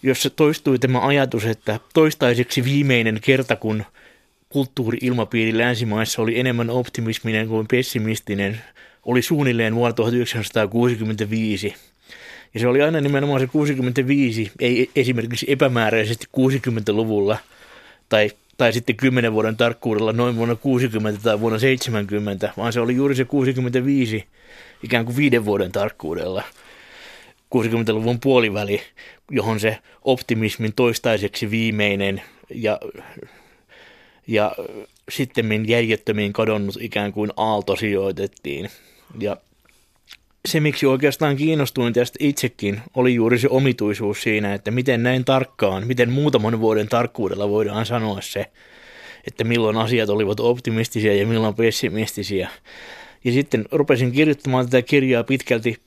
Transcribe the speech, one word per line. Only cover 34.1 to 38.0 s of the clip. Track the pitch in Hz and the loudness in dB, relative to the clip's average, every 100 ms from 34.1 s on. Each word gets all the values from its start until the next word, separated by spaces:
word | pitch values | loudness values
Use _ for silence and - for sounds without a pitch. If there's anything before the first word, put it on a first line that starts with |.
| _ - | _ -4
ja | 110 104 - - 107 - _ - | 0 0 -4 -12 -12 -18 _ -14
sittemmin | - 131 - 113 107 110 | -6 -4 -2 -2 -2 2
järjettömiin | 117 117 110 - 107 101 | 2 2 0 0 -2 -2
kadonnut | 104 110 107 101 98 | 0 0 0 -2 -6
ikään | 117 104 104 | -6 -4 -4
kuin | 101 107 - | -4 -6 -2
aalto | 110 107 98 95 | 0 0 -2 -2
sijoitettiin. | 110 98 | 0 0